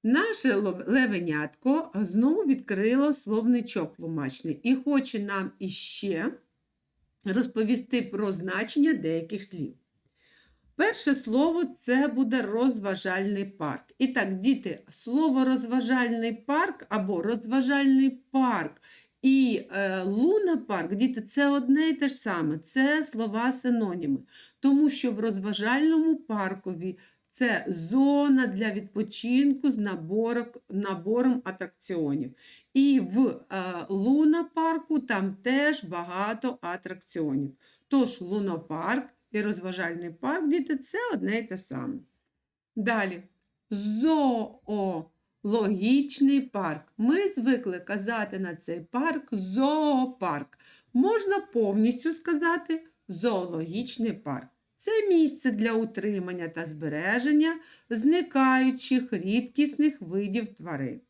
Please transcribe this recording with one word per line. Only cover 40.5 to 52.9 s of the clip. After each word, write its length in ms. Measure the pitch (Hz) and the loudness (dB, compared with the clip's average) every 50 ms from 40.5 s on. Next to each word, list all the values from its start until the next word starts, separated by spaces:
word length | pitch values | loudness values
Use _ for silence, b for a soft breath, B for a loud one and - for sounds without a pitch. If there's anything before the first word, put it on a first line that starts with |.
| 302 349 269 - 311 | 0 0 0 -2 -4
це 220 | 269 - - - 392 480 494 | -6 -6 -6 -6 -4 -4 -2
одне 260 | 392 220 185 190 214 226 | -4 -2 -2 -2 -2 -2
й 40 | |
те 160 | 233 226 190 190 | -4 -6 -8 -10
саме. 360 | - - 277 - - - - - - _ _ _ _ _ _ _ _ _ _ _ _ _ _ | -8 -8 -8 -8 -8 -8 -8 -10 -12 _ _ _ _ _ _ _ _ _ _ _ _ _ _
Далі. 460 | 226 202 226 233 220 202 190 180 170 - _ _ _ _ _ _ _ _ _ | -4 -2 0 0 0 -2 -2 -4 -8 -14 _ _ _ _ _ _ _ _ _
Зоологічний 2750 | 208 202 202 208 214 220 254 320 320 302 285 269 240 226 214 - - - _ - 214 208 196 190 180 160 165 _ _ _ _ _ _ _ _ 202 208 233 214 196 214 180 190 226 262 277 285 285 - - 285 269 277 277 | -6 -4 -2 -2 -2 0 2 2 4 4 4 2 2 0 -4 -6 -10 -18 _ -6 -4 -2 -2 -2 -2 -4 -8 _ _ _ _ _ _ _ _ 0 0 2 2 2 0 0 2 4 4 4 4 0 0 2 4 4 4 4
парк. 520 | 262 - _ 208 185 165 151 151 - _ _ - | 2 0 _ -4 -2 -2 -4 -6 -10 _ _ -2
Ми 300 | 214 247 302 370 403 381 | 0 2 2 2 2 0
звикли 500 | 392 277 226 262 254 240 - 202 180 180 | -2 0 2 2 2 2 0 -4 -6 -6
казати 600 | 180 - 202 208 196 214 233 226 208 202 196 190 | -6 -6 -6 -4 -4 -4 -4 -4 -4 -6 -4 -6
на 180 | 190 180 165 | -6 -6 -6
цей 240 | 165 - - 170 170 | -10 -8 -8 -8 -8
парк 480 | 160 _ - 247 285 330 320 311 - - | -10 _ -4 -2 -2 -2 -2 -4 -6 -6
зоопарк. 1300 | - 202 190 185 190 233 262 285 302 311 311 294 285 254 254 254 247 - 190 175 147 143 - _ - b b b b b b b | -6 -6 -6 -2 0 2 2 2 2 2 2 2 4 2 2 0 -2 -6 -4 -4 -4 -4 -8 _ -18 b b b b b b b
Можна 460 | _ 247 277 392 453 440 403 392 392 392 | _ 2 4 4 4 2 2 0 -2 -2
повністю 760 | 403 - - 233 220 196 196 214 214 233 247 247 - 320 | -2 -2 0 0 0 2 2 2 2 2 2 0 -2 -4
сказати 760 | 320 330 - - 339 294 339 330 330 349 339 - 320 320 320 _ | -4 -4 -4 -4 -2 0 0 0 0 -2 -2 -4 -6 -6 -6 _